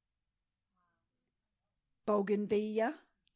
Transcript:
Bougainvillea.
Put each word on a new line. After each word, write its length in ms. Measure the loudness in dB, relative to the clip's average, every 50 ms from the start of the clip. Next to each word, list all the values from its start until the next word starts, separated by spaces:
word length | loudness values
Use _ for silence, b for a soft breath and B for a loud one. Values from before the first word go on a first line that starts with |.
| _ _ _ _ _ _ _ _ _ _ _ _ _ _ _ _ _ _ _ _ _ _ _ _ _ _ _ _ _ _ _ _ _ _ _ _ _ _ _ _ _
Bougainvillea. 880 | 0 0 2 2 0 0 -2 0 0 0 0 0 0 0 0 0 -2 -2 -6 -14 _ _ _ _ _ _